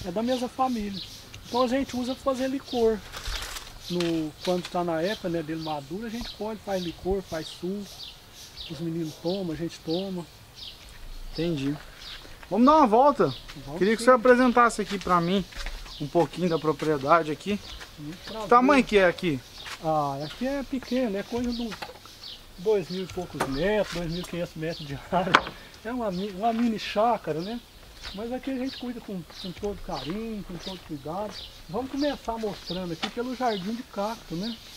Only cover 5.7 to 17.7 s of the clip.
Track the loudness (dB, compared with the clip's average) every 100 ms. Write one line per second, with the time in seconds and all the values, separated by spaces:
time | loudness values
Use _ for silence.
5.7 | -6 -6 -8 -6 -8 -8 -8 -8 -8 -4
6.7 | -2 -2 -4 -2 -2 -2 -8 -8 -8 -6
7.7 | -6 -8 -14 -16 -16 -20 -20 -18 -14 -12
8.7 | -6 -4 -4 -6 -4 -2 -2 -2 -4 -6
9.7 | -6 -4 -2 -2 -6 -8 -16 -20 -18 -16
10.7 | -16 -18 -16 -14 -12 -10 -2 0 0 -2
11.7 | -4 -8 -16 -14 -14 -14 -18 -2 6 8
12.7 | 10 8 8 6 6 2 2 -10 -14 -10
13.7 | 2 4 6 8 8 8 8 8 8 6
14.7 | 4 -2 -2 4 4 4 2 0 -6 -8
15.7 | -10 -12 -8 0 2 2 2 0 2 2
16.7 | 0 2 2 6 6 6 -2 -2 -4 -4